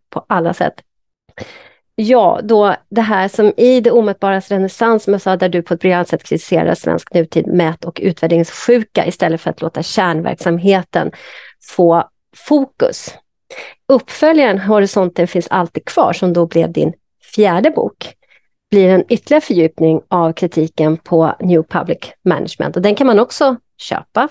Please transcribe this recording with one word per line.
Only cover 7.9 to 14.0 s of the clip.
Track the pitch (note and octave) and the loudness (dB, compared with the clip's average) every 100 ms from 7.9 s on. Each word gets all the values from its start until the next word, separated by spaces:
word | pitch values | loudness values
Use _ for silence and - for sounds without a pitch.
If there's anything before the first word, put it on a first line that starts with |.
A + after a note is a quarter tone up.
| - | -6
utvärderingssjuka | - E3 E3 E3+ E3 - - A#3+ G#3+ - D#3+ | -4 -2 0 0 0 -4 0 0 0 -4 -4
istället | F3+ F3 D#3+ | -2 -2 -2
för | - | -6
att | - | -6
låta | E3 - | -8 -8
kärnverksamheten | E3+ - F3+ D#3+ E3+ E3 - E3+ F#3 F#3+ F3+ E3+ D3+ - - - - _ - - | -6 -2 -2 -2 -4 -4 -4 0 2 2 0 -4 -4 -8 -20 -20 -20 _ -10 0
få | F3 E3+ - _ _ - | 2 2 0 _ _ -14
fokus. | - D4 C4+ - - - - - _ _ _ - - - - | -2 0 0 -2 -4 -4 -10 -16 _ _ _ -20 -20 -10 0
Uppföljaren | C4+ | 0